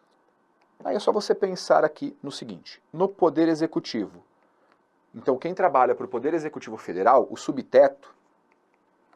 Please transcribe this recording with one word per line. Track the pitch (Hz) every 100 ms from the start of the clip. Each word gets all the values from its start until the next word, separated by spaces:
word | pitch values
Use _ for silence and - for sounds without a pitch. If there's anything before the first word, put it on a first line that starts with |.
| _ _ _ _ _ _ _ _
Aí | - 208
é |
só | -
você | 208 -
pensar | 214 190 185 - 156
aqui | 156 - 143 -
no | 139
seguinte, | - - 82 - - _
no | 156 190
poder | - 170 147 165
executivo. | 156 160 170 - 117 92 85 _ _ _ _ _ _ _ _ _ 123
Então, | 139 131
quem | 165 185
trabalha | 185 135 123 123
pro | 127
Poder | 117 139 160
Executivo | 151 131 117 110
Federal, | - 87 113 131 -
o | -
subteto | - 139 - 127 139 - - _ _ _ _ _ _ _ _ _ _